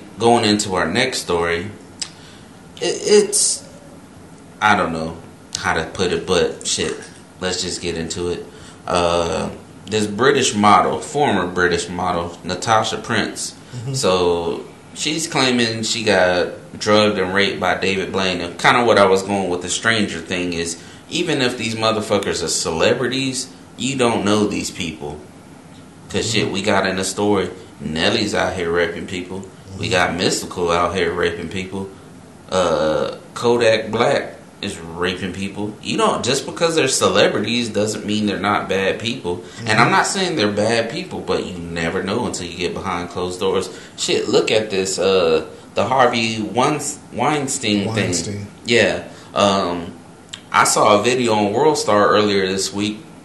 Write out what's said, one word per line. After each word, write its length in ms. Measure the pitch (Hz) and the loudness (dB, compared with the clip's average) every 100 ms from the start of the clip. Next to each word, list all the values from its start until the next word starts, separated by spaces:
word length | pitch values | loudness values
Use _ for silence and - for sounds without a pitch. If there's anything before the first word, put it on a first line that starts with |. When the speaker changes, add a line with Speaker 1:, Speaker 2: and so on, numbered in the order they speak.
| - - | -8 0
Speaker 1:
going 260 | 117 117 | 4 4
into 300 | 107 104 104 | 4 2 0
our 120 | 92 80 | -2 0
next 320 | 104 127 - | 0 0 -2
story, 480 | - 87 85 85 101 101 - - - - - - - - - - | -2 0 0 -2 -4 -12 -18 -14 -14 -14 -20 -20 -20 -20 -20 -6
it, 200 | 170 - | -4 -2
it's, 640 | - 208 202 - - - - - - - - - - - - - | 6 6 6 2 0 -2 -8 -20 -20 -20 -20 -20 -20 -20 -20 0
I 160 | 107 101 | 4 4
don't 160 | 85 | 2
know 240 | 82 80 87 - - - - | -2 -6 -8 -16 -20 -10 -4
how 160 | 92 | -2
to 100 | 87 80 | -2 -2
put 260 | - 90 | -2 -2
it, 140 | 82 - | -2 0
but 400 | 87 78 - - | 2 2 -2 -6
shit, 300 | - 80 - - - - - | -4 -4 -6 -12 -20 -20 -8
let's 220 | 92 90 | -6 -4
just 180 | 90 82 | -4 -6
get 160 | 87 82 | -6 -6
into 320 | 82 90 87 | -6 -4 -4
it. 180 | 85 - - - - - | -4 -8 -16 -20 -16 -2
Uh, 640 | 87 87 85 85 82 82 - - - - | 0 2 2 0 -2 -4 -8 -16 -18 -4
this 200 | 107 104 | -2 -2
British 480 | 101 135 139 - | 2 4 4 2
model, 460 | 107 104 95 73 67 | 4 6 6 4 -2
former 460 | - 143 135 98 87 | -4 0 0 0 -2
British 420 | 90 87 87 - | 0 2 0 -2
model, 500 | 90 90 87 87 - | -4 -2 -2 -4 -8
Natasha 520 | 87 90 117 110 107 87 | -8 -6 2 2 2 -4
Prince. 560 | - 110 76 - - - - 123 | -2 -2 -2 -6 -10 -12 -14 -10
Speaker 2:
Mm-hmm. 180 | 117 | -6
Speaker 1:
So 680 | 131 95 92 90 85 85 - - - - | 0 2 4 2 2 -2 -6 -10 -18 -18
she's 320 | - 151 160 - | -6 -4 -4 -2
claiming 560 | 147 131 123 117 110 | 0 2 2 0 0
she 220 | 110 117 | -4 -2
got 440 | 107 95 90 90 82 - - - | 2 4 4 2 0 -4 -14 -6
drugged 400 | 107 107 107 95 | 4 4 4 2
and 160 | 92 | 0
raped 260 | 98 98 - | 2 0 0
by 160 | 90 87 | -2 0
David 340 | 95 95 85 | 0 -2 -2
Blaine. 280 | 95 95 90 | -2 -2 -2
And 160 | 85 - | -6 0
kinda 260 | 147 127 | 2 4
what 140 | 117 104 | 4 6
I 80 | 98 | 6
was 160 | 95 | 4
going 280 | 95 101 90 | 2 -2 -2
with 120 | 87 | -4
the 60 | 90 | -4
stranger 520 | - 117 113 95 82 | -2 0 2 0 -4
thing 320 | 80 92 90 | -6 -4 -2
is, 240 | 85 82 - - - - | -4 -4 -6 -14 -20 -8
even 320 | 156 170 139 | -4 0 0
if 160 | 123 113 | 0 -2
these 160 | 113 | -4
motherfuckers 680 | 110 110 110 104 101 95 80 | 0 0 0 0 0 0 -2
are 60 | 82 | -2
celebrities, 1000 | - 90 82 95 120 123 131 135 127 - - - - | -2 -2 2 2 2 0 -2 -2 -4 -8 -14 -20 -6
you 200 | 127 135 | -4 2
don't 280 | 120 107 | 2 2
know 220 | 98 107 104 | 2 2 2
these 240 | 87 - | 0 -6
people. 480 | - 82 - 73 71 - - - - - - - - - | -6 -6 -6 -10 -10 -16 -20 -20 -20 -20 -20 -20 -20 -6
'Cause 220 | 98 - | -4 0
shit, 140 | 104 | 0
Speaker 2:
Mm-hmm. 80 | 82 | 0
Speaker 1:
we 100 | 98 | 0
got 240 | 101 98 95 | 2 2 2
in 100 | 92 | -2
the 80 | |
story, 460 | 95 - 104 98 87 - - - | -4 0 2 2 0 -6 -16 -12
Nelly's 540 | 73 80 95 113 98 | -6 0 2 2 0
out 200 | 92 92 | 0 0
here 160 | 92 85 | -2 0
raping 360 | 85 85 87 - | 0 0 -2 -8
people. 380 | 92 90 95 98 - - 95 | -8 -8 -10 -12 -18 -16 -8
We 80 | - | 0
Speaker 2:
Mm-hmm. 60 | |
Speaker 1:
got 220 | 90 85 | 2 2
Mystical 560 | 82 104 - 87 92 87 | 2 0 0 -4 -2 0
out 240 | 87 87 | 2 2
here 180 | 92 85 | 0 -2
raping 360 | 87 85 85 82 | 0 -2 -2 -6
people. 400 | 92 95 98 95 - - - - - - | -8 -6 -8 -10 -12 -20 -20 -20 -20 -4
Uh, 640 | 92 87 76 78 73 67 - - | 0 2 2 0 0 -2 -6 -14
Kodak 560 | - 120 120 113 110 104 | -2 0 4 4 2 0
Black 400 | 110 139 110 - - - - | 0 2 0 -2 -12 -20 -12
is 160 | 101 82 | -10 -10
raping 540 | 82 85 92 92 95 | -12 -4 -4 -2 -6
people. 420 | 92 98 98 104 - | -6 -8 -6 -8 -8
You 160 | - 156 | -4 0
don't, 260 | 226 - | 0 0
just 220 | 113 139 - | -2 -2 -4
because 280 | - 165 | -2 0
they're 140 | 160 131 | 2 2
celebrities 800 | - 101 95 175 117 104 120 117 | 2 2 4 4 2 0 -2 0
doesn't 380 | 104 107 104 101 | 0 0 -2 -4
mean 180 | 107 104 | 0 0
they're 120 | 90 | 0
not 280 | 101 98 - | 0 0 0
bad 300 | 95 95 82 | 0 0 -2
people. 440 | 113 123 85 90 - - 117 | -4 -4 -4 -6 -8 -10 0
And 40 | 110 | 4
I'm 80 | 123 | 4
Speaker 2:
Mm-hmm. 40 | |
Speaker 1:
not 140 | 185 - | 4 2
saying 300 | 196 180 160 | 0 -2 0
they're 140 | 104 | 0
bad 380 | 104 110 117 117 | 2 0 0 -2
people, 300 | 165 180 101 | -6 -8 -8
but 240 | 90 87 | -2 -2
you 140 | - 87 | -2 -8
never 440 | 85 85 82 92 | -6 -4 -2 -2
know 220 | 95 113 110 | -2 -2 -2
until 200 | - 87 | -4 -8
you 100 | 87 | -4
get 160 | 87 | -4
behind 380 | 85 95 87 87 | -4 -4 -4 -6
closed 300 | 92 90 87 | -6 -6 -2
doors. 280 | 95 95 92 - - - | 0 0 -2 -10 -16 -8
Shit, 300 | - 165 - | 0 0 4
look 220 | 123 - | 2 4
at 200 | 110 - | 2 2
this, 280 | 95 92 87 | -2 -2 0
uh, 480 | 95 95 82 78 - - - | 2 4 4 2 0 -12 -6
the 100 | - | -2
Harvey 560 | 104 131 123 120 113 110 | 2 4 4 4 0 -2
Weins-, 580 | 101 110 139 147 - - - | -2 2 2 2 -4 -10 -12
Weinstein 680 | 104 131 151 131 - 110 104 104 | -2 0 0 -2 -2 0 2 2
thing. 140 | 110 92 | 0 0
Speaker 2:
Weinstein. 400 | 90 - 101 101 - | -2 -4 -8 -10 -12
Speaker 1:
Yeah. 380 | - 117 92 85 - - - | 2 4 4 2 -6 -16 -6
Um, 580 | - 101 98 87 87 87 - - - - - - | 2 4 4 0 -4 -6 -12 -20 -20 -18 -18 -2
I 140 | 101 | 2
saw 360 | 113 165 120 104 | 4 4 6 6
a 20 | |
video 320 | 117 131 117 | 4 2 2
on 180 | 107 104 | 2 2
World 240 | 113 156 151 | 2 2 2
Star 320 | - 104 98 | 2 4 6
earlier 380 | 101 104 98 92 | 4 4 2 0
this 260 | 98 92 | -2 -4
week, 280 | 98 107 107 - - | -2 -4 -4 -12 -20